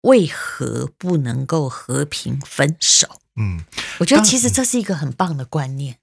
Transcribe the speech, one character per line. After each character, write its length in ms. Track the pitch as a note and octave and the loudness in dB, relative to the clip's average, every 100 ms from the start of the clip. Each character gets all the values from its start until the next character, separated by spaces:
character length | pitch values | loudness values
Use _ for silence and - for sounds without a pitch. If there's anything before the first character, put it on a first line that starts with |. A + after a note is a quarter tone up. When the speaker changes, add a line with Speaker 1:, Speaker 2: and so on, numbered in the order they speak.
Speaker 1:
为 260 | A#3 C4 E3 | 8 6 6
何 600 | - - - B2 A2+ C3+ _ | -4 -10 -8 -6 -6 -8 _
不 200 | F3+ E3+ | -2 -2
能 280 | B2 B2 | 0 -4
够 240 | C3 D#3+ C#3 | -2 -2 -2
和 360 | - - C3 | -6 -6 -4
平 340 | D3 - B2 C3 - | -4 -6 -6 -6 -6
分 300 | - C#3 E3 | 0 0 2
手？ 300 | - - - - _ | 2 2 2 -4 _
Speaker 2:
嗯。 300 | - G#2 F2 D#2 - - - | -4 -4 -4 -8 -10 -10 -2
Speaker 1:
我 60 | |
觉 120 | F3 C#4+ | 4 6
得 60 | |
其 160 | - B3+ | 6 2
实 100 | A#3+ | 2
这 140 | - | 0
是 160 | B3+ B3 | 0 -2
一 60 | |
个 100 | G3+ | -2
很 160 | E3+ C#3+ | -4 -4
棒 260 | A#2+ F3+ D3 | -2 -2 -2
的 80 | |
观 320 | B2 D#3 C3+ C3+ | -4 -4 -4 -6
念。 200 | C#3 A#2+ | -10 -12